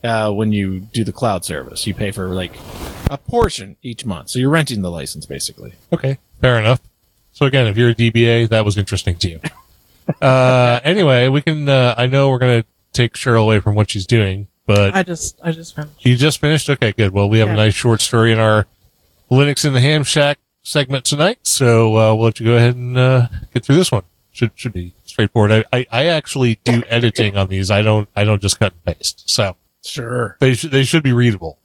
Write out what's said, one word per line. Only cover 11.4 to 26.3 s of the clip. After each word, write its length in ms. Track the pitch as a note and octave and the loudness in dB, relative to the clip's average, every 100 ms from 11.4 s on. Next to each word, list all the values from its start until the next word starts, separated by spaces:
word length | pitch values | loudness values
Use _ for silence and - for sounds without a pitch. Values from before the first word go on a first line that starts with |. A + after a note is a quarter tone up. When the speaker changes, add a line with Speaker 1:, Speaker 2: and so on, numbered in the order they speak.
Speaker 2:
can, 260 | D#3+ D#3 C#3+ | -2 -2 0
uh, 280 | C3+ B2 A#2 | 2 2 0
I 80 | B2+ | 0
know 240 | C#3 C#3 | 2 2
we're 80 | B2+ | 2
gonna 260 | B2+ A#2 G#2+ _ _ | 2 2 -2 _ _
take 200 | - A#2+ - | -2 -2 -2
Cheryl 260 | C3 A#2 | 0 2
away 180 | A2 G#2+ | 4 2
from 140 | G#2 | 2
what 160 | G#2 G#2 | 0 0
she's 160 | G#2 F#2 | -4 0
doing, 420 | A#2 G2 F#2+ G2+ _ - | 0 0 -4 -10 _ 0
but 260 | G2+ G2+ | 2 2
Speaker 3:
I 80 | F#2+ | 0
just, 380 | F3+ E3 - _ | -4 -6 -10 _
I 80 | E3+ | -8
just 240 | D#3+ E3 - | -8 -10 -14
finished. 300 | D3 _ B2+ | -14 _ 0
Speaker 2:
You 100 | B2 | 2
just 240 | D3+ C#3 | 2 0
finished? 300 | D3 D#3 - | 0 -2 -2
Okay, 220 | C#3+ A2+ | -2 -2
good. 200 | G2+ G2+ | 0 0
Well, 160 | F#2+ G2+ | 0 2
we 120 | A2 | 2
have 80 | G#2+ | 2
a 60 | |
Speaker 3:
Yeah. 20 | G#2+ | 2
Speaker 2:
nice 180 | G#2+ | 2
short 280 | G2 A#2+ A2 | 2 0 0
story 300 | - A#2 A2+ | 0 2 2
in 60 | A2+ | 2
our 300 | A2 G#2+ G2+ _ _ _ _ _ _ | 2 2 0 _ _ _ _ _ _
Linux 340 | B2+ C#3+ C3+ D3 | 2 2 0 0
in 80 | |
the 80 | C3+ | 2
Ham 220 | C3+ D3+ | 2 2
Shack 340 | C3+ D#3 C#3+ D3 _ _ | 0 0 0 -2 _ _
segment 440 | - D3+ C3 C3+ - | -4 -4 -2 -4 -4
tonight, 340 | D3 F3 B3 | 0 0 0
so, 540 | - - B2+ A2+ A2+ A2 | -6 0 2 4 4 4
uh, 160 | A2 | 2
we'll 120 | A2 A2+ | 4 0
let 140 | - | 0
you 60 | A2+ | 2
go 100 | A#2+ | 4
ahead 200 | A#2+ B2 | 4 0
and, 200 | B2 B2 | -4 0
uh, 340 | B2+ C3 A#2+ - - | 2 2 0 -4 -6
get 140 | A#2+ - | -6 2
through 120 | C#3+ | 2
this 140 | F#3 | 2
one. 120 | G#2+ - _ _ | -2 -4 _ _
Should, 200 | - A2+ | -6 -6
should 200 | - B2 | -4 -10
be 200 | F2+ F2 _ - | -8 -12 _ -12
straightforward. 460 | - G#2 A#2 G#2 | -2 0 2 2
I, 140 | A2 G#2+ | 2 0
I, 140 | B2+ B2+ | -4 -4
I 140 | A#2 D#3+ | -2 0
actually 540 | D#3+ - | -2 -4